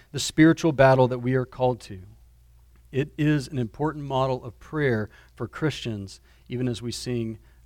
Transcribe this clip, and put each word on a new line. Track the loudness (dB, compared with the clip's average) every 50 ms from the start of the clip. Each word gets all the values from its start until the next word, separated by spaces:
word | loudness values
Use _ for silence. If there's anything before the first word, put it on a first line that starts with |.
| -20 _ -8
the | -6
spiritual | -6 -2 4 6 6 6 6 4 2 2
battle | 4 6 6 6 8 6 6 4
that | 2 0
we | -2 0 0
are | 0 -2
called | -4 -4 -2 0 0 0 -2
to. | -6 -14 -16 -16 -18 -20 -20 -20 -20 -20 _ _ _ _ _ -20 _ _ -20 -20 -20 _ -4
It | -4 -4 -4 -4 0
is | 2 2 2 2 0 -4
an | -4 -6
important | -6 -6 -4 -4 -4 -4 -4 -6 -8
model | -4 -2 0 0 0 -2 -4 -6
of | -12 -16 _
prayer | -16 -8 -4 -2 0 2 2 0 0 -4 -8 -14 -20 _ _
for | -10 -10 -10
Christians, | -6 -4 -2 -2 -2 -4 -6 -8 -8 -8 -8 -12 -14 -18 _ _ _ _ _ -10
even | -6 -4 -2 -2
as | -4 -4
we | -6 -8 -8
sing | -8 -6 -6 -4 -4 -4 -6 -8 -10 -16 _ _ _ _